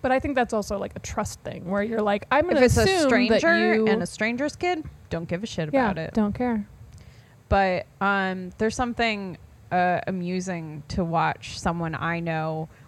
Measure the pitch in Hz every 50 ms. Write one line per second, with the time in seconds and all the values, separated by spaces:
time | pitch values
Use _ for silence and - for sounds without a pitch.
0 | - 254 254 262 - 302 277 254 240 - 233 214 196 - 214 196 196 202 - -
1 | - - - - 208 - - - - - - 180 - 170 190 202 202 226 226 220
2 | 214 208 202 208 - - 254 285 311 359 359 294 254 233 - 233 - 392 381 359
3 | 311 269 240 214 247 226 226 - - 330 339 330 214 220 220 220 220 214 214 226
4 | - - - - 214 226 240 240 285 302 - - - 359 359 311 311 - - -
5 | - - - 165 170 - 175 175 214 226 - - 160 151 269 269 254 214 185 -
6 | 160 - - 226 214 208 196 - 247 247 233 214 202 - - - - - - -
7 | - - - - - - - - _ _ 208 196 196 185 180 175 - - - -
8 | 196 196 202 196 190 190 185 185 185 180 - - 220 220 220 - 254 240 233 -
9 | 233 226 214 202 196 185 165 - - - - - - - 170 180 180 180 175 -
10 | - - 190 185 175 175 185 185 180 190 180 170 160 156 151 151 147 - - 202
11 | 180 165 165 165 160 156 - - - - - - - 185 170 170 170 160 160 -
12 | - 165 170 170 170 165 160 160 160 160 156 156 160 - - - -